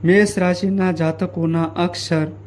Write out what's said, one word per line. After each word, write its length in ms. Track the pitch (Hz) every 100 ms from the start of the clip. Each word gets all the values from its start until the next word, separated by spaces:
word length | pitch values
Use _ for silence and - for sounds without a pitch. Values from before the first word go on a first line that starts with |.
મેષ 340 | 160 196 202 202
રાશિના 540 | 180 180 196 196 185
જાતકોના 680 | 165 160 160 180 175 165 165
અક્ષર 640 | 165 165 175 175 - 165 156 -